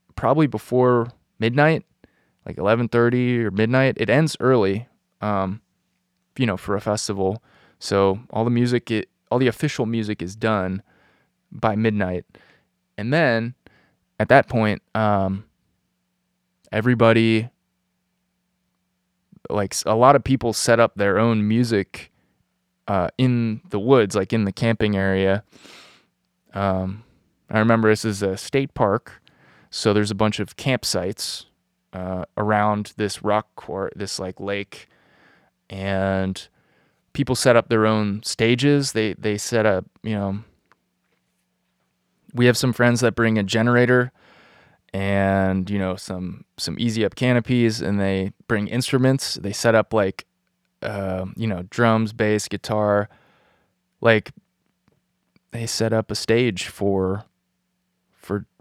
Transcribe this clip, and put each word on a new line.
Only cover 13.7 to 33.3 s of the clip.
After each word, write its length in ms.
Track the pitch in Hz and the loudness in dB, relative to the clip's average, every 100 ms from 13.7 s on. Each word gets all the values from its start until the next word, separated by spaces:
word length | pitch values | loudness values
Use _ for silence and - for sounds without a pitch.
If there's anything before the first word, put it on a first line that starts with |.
| _ _ _ _ - | _ _ _ _ -6
at 100 | 110 | 4
that 200 | 131 - | 4 4
point, 340 | 117 107 101 _ | 0 0 -2 _
um, 500 | 110 107 101 95 98 - _ _ _ _ _ _ _ _ _ _ _ - | -2 0 0 -2 -6 -10 _ _ _ _ _ _ _ _ _ _ _ -8
everybody, 760 | 110 120 117 113 113 113 110 117 _ _ _ _ _ _ _ _ _ _ _ _ _ _ _ _ _ _ _ - | -2 2 4 6 6 4 2 -2 _ _ _ _ _ _ _ _ _ _ _ _ _ _ _ _ _ _ _ -4
like, 240 | 104 98 | -2 -2
s-, 100 | - - | -4 0
a 80 | |
lot 220 | 110 127 143 | 6 6 6
of 80 | |
people 280 | - 131 117 | 4 0 0
set 280 | - - 117 | -2 2 4
up 160 | 113 101 | 4 2
their 220 | 101 98 | 0 2
own 280 | 117 110 104 | 2 2 2
music, 640 | 113 120 107 92 - - _ _ _ _ _ _ _ - | 0 2 0 -2 -8 -20 _ _ _ _ _ _ _ -4
uh, 200 | 98 87 - | -2 -2 0
in 440 | 127 120 113 110 - | 0 2 -2 -6 -8
the 100 | 104 | -4
woods, 380 | 113 135 101 104 | 4 4 4 0
like, 160 | 98 | -2
in 120 | 113 | 0
the 80 | 98 | -2
camping 440 | - 117 110 107 98 | -2 -2 0 0 0
area. 480 | 98 95 95 98 - - - - - _ _ _ _ _ _ | 0 2 2 0 -4 -20 -20 -20 -20 _ _ _ _ _ _
Um, 520 | 98 98 95 95 104 - _ _ _ - | -4 -2 -2 -4 -8 -16 _ _ _ -4
I 100 | 107 | 0
remember 300 | 113 113 110 | 2 4 4
this 160 | 110 | 2
is 180 | 113 98 | 0 -2
a 140 | 98 95 | -4 -4
state 380 | - 135 135 | -4 -4 -4
park, 480 | - 104 107 - - _ _ _ _ _ | 0 0 0 -4 -20 _ _ _ _ _
so 220 | - 110 | -2 2
there's 180 | 104 104 | 2 0
a 60 | 101 | 0
bunch 240 | 107 107 | -2 -2
of 160 | 95 - | -8 -6
campsites, 880 | 139 131 - 95 92 - - - - _ _ _ _ | -4 -2 -2 -4 -4 -8 -10 -12 -16 _ _ _ _
uh, 320 | 92 92 92 - - | -12 -8 -8 -8 -4
around 560 | 107 107 107 104 101 - | 0 2 2 -2 -6 -6
this 260 | 104 - | -6 -4
rock 240 | 107 | -2